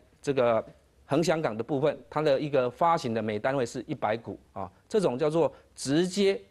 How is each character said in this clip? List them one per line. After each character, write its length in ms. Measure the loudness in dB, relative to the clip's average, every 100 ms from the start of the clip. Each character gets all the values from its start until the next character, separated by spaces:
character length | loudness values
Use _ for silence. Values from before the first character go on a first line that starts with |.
| -12 _
这 120 | -4
个 320 | 2 4 2 -2 -12 _ _ -2
恒 160 | 0
香 200 | 2 0
港 160 | -2 -4
的 40 |
部 200 | -4 0
分， 160 | 0 -2 -6
它 120 | -2
的 180 | 2 2
一 100 | 2
个 200 | 0 0
发 280 | 0 2 2
行 160 | 0
的 80 | -2
每 160 | -2 -2
单 200 | -2 0
位 80 | -2
是 180 | -4 -8
一 80 |
百 220 | -4 -2 -2
股 240 | -4 -14 -14
啊， 180 | -12 -12 -12 _
这 140 | 0
种 160 | 0 0
叫 120 | 0
做 220 | 2 0 -2 _
直 320 | -12 -2 0 0
接 340 | 2 0 0 -6